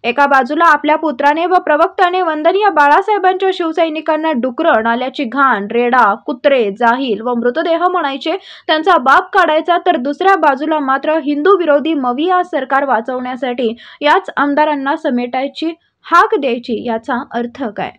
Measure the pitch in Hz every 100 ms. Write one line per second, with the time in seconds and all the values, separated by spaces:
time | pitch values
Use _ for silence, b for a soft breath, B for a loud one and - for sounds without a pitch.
0 | 233 240 285 269 247 302 339 294 294 311
1 | 320 247 277 302 349 359 359 302 349 -
2 | 359 370 349 302 320 381 415 311 285 311
3 | 392 415 370 370 381 370 339 330 330 311
4 | 311 311 320 277 254 240 330 226 226 233
5 | 254 262 254 262 269 214 202 233 240 254
6 | 214 220 - 247 294 269 208 202 233 247
7 | 269 208 233 240 240 247 339 330 359 359
8 | 277 269 320 370 B B - 311 320 -
9 | 254 311 370 403 330 311 320 349 359 349
10 | 254 294 370 381 311 269 311 311 269 277
11 | 311 320 277 294 294 392 320 285 285 311
12 | 247 247 339 359 359 302 262 269 277 233
13 | 240 254 247 254 254 247 240 233 B B
14 | 294 359 381 - 285 285 302 285 269 311
15 | 311 247 240 254 277 277 320 330 _ _
16 | - 339 427 427 269 240 240 226 233 226
17 | 226 240 - 240 240 240 254 202 151